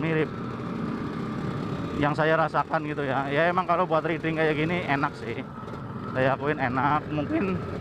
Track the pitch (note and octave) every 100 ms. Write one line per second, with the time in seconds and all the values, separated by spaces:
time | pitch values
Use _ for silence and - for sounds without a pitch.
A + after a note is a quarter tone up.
0 | D#3+ D#3 C#3+ - - - - - - -
1 | - - - - - - - - - -
2 | D3 D3+ D#3 D#3+ D#3 D#3+ C#3+ E3 D3+ D3
3 | C#3+ C3 C#3 C#3+ E3+ F3+ F3 E3+ F3+ D#3
4 | D#3 D#3+ D#3+ D#3+ D#3+ D3 D#3+ F3+ E3+ C#3
5 | C#3+ - A2 A#2 B2 - - - - -
6 | - C3 C3 C3 C#3 D3+ B2+ C3 C3+ D3+
7 | D3 D3+ C#3+ D#4+ F#3+ F3 - -